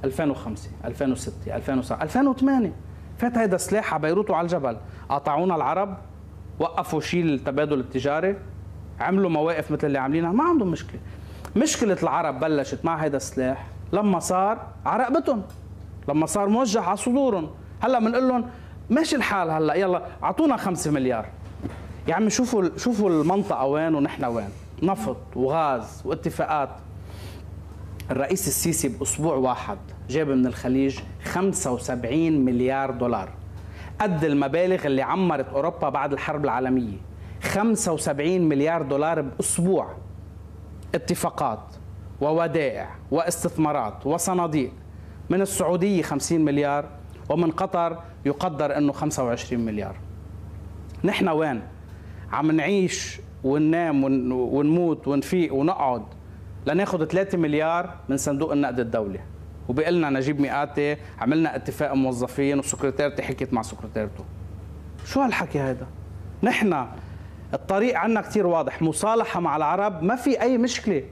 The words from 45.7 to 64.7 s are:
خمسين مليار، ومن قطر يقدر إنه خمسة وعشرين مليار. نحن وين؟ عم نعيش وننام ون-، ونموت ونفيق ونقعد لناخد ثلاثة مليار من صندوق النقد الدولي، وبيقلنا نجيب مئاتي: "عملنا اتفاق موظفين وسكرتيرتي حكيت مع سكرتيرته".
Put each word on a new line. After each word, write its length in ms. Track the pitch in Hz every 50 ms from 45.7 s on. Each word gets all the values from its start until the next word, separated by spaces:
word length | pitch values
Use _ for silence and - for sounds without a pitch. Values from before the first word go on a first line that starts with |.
| 180 180 180 208 202 175
خمسين 420 | 151 - 156 139 - - 170 165 156
مليار، 400 | 147 143 147 147 143 143 147 147 - - - - - - - - -
ومن 220 | 143 160 175 160
قطر 480 | 156 - 190 190 - 175 170 170 165 160 - - - - -
يقدر 520 | 139 139 - - 180 156 139 151 139 139 147
إنه 140 | 147 143
خمسة 320 | 135 - 156 151 143 - 131
وعشرين 400 | 120 120 117 - - 127 120 117
مليار. 320 | 113 104 104 98 98 98 - - - - - - - - - - - - - - - - - - - - - -
نحن 240 | - - - 196 185
وين؟ 340 | 160 151 156 151 127 110 98 - - - - - - - - - - - - -
عم 180 | - 123 147 156
نعيش 720 | 156 160 143 165 202 202 185 165 - - - - - - - - - - -
وننام 600 | 131 139 151 156 156 160 170 175 160 147 139 135
ون-، 280 | 135 135 131 123 123
ونموت 760 | 127 127 123 117 127 139 143 147 160 175 175 165 151 151 - 131
ونفيق 460 | 143 139 135 - 190 185 170 135 135
ونقعد 480 | 135 139 165 190 190 147 131 123 117 104 - - - - - - - - - - - -
لناخد 380 | - 151 180 202 196 - 175 156
ثلاثة 340 | 156 165 180 196 196 196 175
مليار 560 | 165 151 147 151 156 160 165 170 180 175 - - - -
من 80 | 135
صندوق 360 | 139 - 151 143 139 160 156
النقد 280 | 147 143 143 131 123 123
الدولي، 400 | 120 113 113 117 107 101 95 95 - - - - - - - - - -
وبيقلنا 420 | 123 135 156 165 175 175 160 143
نجيب 300 | 135 131 131 143 151 139
مئاتي: 560 | 143 131 117 143 147 143 - 151 147 147 147 147 - - - -
"عملنا 360 | 110 120 147 160 160 151 123
اتفاق 360 | 131 - - - - 151 139
موظفين 640 | 139 135 131 131 127 117 127 120 - - 139 139 143 139
وسكرتيرتي 640 | 135 - - - 135 135 131 - 147 143 - -
حكيت 300 | 135 - 135 - 135 -
مع 100 | 131 117
سكرتيرته". 600 | 110 - - - - - - 110 107 101 - - - - - - - - - - - -